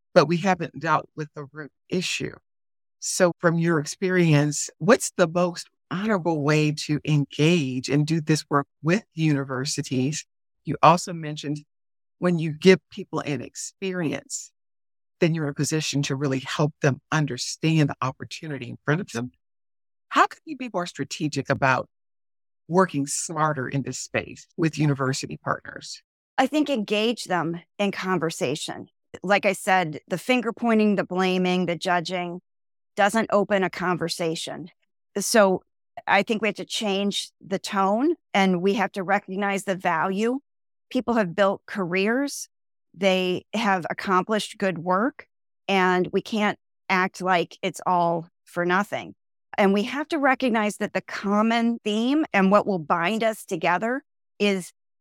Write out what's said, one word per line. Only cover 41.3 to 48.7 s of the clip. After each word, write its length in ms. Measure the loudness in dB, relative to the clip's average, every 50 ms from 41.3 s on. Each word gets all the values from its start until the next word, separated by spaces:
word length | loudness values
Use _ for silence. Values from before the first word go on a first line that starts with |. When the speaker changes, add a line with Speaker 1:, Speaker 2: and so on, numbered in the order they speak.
| 2
Speaker 2:
built 260 | 2 2 2 2 -2 _
careers. 800 | -10 -6 -6 -4 -2 0 0 0 0 0 0 -2 -4 -6 -10 -12 -14 _ _ _ _ _ _ _ _ _
They 520 | 0 2 2 2 2 2 0 -2 -4 -6 _ -4
have 320 | -2 0 2 0 0 -2 -4
accomplished 680 | -8 -6 0 2 2 2 2 2 0 -2 -2 -6 -6
good 200 | -4 -2 -2 -2
work, 500 | -2 -2 0 0 2 2 0 -2 -6 -14 _ _ _ _ _ _ _ _
and 400 | 0 2 4 4 4 4 2 0 0 -2
we 80 | -4
can't 360 | -4 -2 -2 0 0 0 -2 -4 _ _ _ _ _ -2
act 320 | 0 0 0 -2 -4 -4
like 360 | 0 0 2 2 0 -2 -6 -8
it's 200 | -6 -6 -6 -4 -2
all 440 | 0 0 2 2 0 0 -2 -6 -10 _ _ _
for 200 | _ -6 -4 0
nothing. 500 | 0